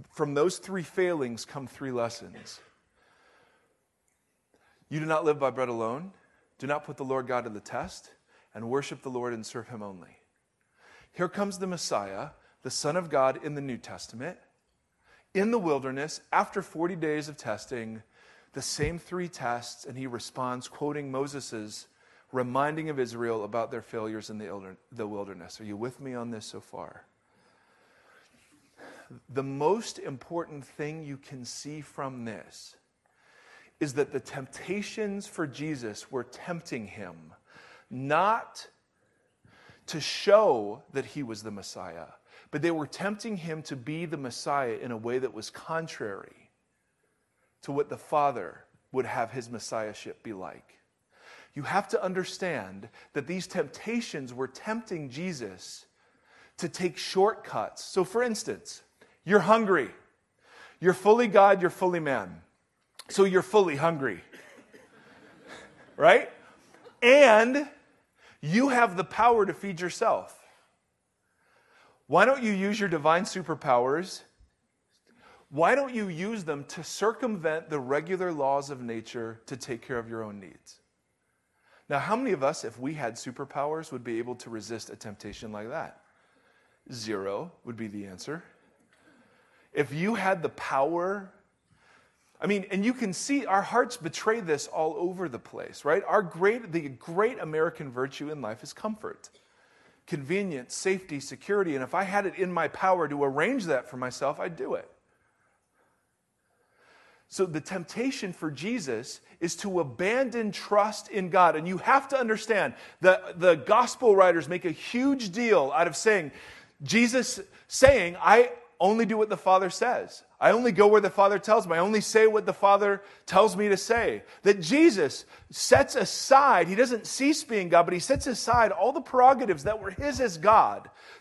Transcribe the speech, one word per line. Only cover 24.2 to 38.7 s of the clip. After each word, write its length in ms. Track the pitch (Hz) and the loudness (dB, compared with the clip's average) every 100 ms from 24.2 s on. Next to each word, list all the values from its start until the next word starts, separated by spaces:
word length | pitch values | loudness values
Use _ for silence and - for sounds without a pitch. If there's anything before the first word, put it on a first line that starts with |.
| 104 | -12
in 80 | 107 | -12
the 80 | 101 | -12
ilder-, 320 | 98 95 92 _ | -12 -14 -20 _
the 160 | 117 107 | -10 -8
wilderness. 520 | 104 98 90 87 - | -8 -10 -14 -16 -16
Are 40 | |
you 120 | 107 101 | -12 -10
with 240 | 120 - | -10 -10
me 140 | 135 | -12
on 160 | 123 117 | -10 -10
this 160 | 117 - | -10 -14
so 160 | 104 | -16
far? 460 | - 92 80 - - _ _ _ _ _ _ _ _ _ _ _ _ _ _ _ _ _ - - - 123 - | -16 -16 -16 -18 -20 _ _ _ _ _ _ _ _ _ _ _ _ _ _ _ _ _ -20 -20 -20 -20 -10
The 120 | 131 | -6
most 560 | 135 139 151 220 214 - | -6 -2 0 0 -2 -12
important 640 | - 135 - 170 160 147 127 | -12 -14 -10 -8 -8 -12 -16
thing 380 | - 151 160 | -10 -10 -10
you 140 | 147 135 | -14 -16
can 280 | - 135 120 | -16 -16 -14
see 360 | - 143 151 | -14 -14 -14
from 440 | 143 - 135 127 117 | -14 -12 -10 -10 -10
this 500 | 98 - - - - _ _ _ _ _ _ _ - - _ | -12 -16 -20 -20 -20 _ _ _ _ _ _ _ -20 -20 _
is 160 | 151 131 | -4 -2
that 160 | 135 | -4
the 80 | 135 | -4
temptations 1080 | - 143 131 - - 202 202 - 208 196 - | -10 -12 -12 -14 -10 -8 -8 -8 -8 -8 -10
for 220 | - 156 | -8 -8
Jesus 640 | 131 156 143 117 104 - | -8 -10 -8 -10 -12 -10
were 120 | 131 | -10
tempting 600 | 123 - - 170 - 131 101 | -10 -12 -12 -12 -10 -10 -10
him, 480 | 110 90 82 80 - _ - - - _ | -14 -16 -16 -20 -20 _ -20 -20 -20 _
not 800 | 127 139 151 196 226 - - - | -10 -2 2 2 0 -4 -18 -20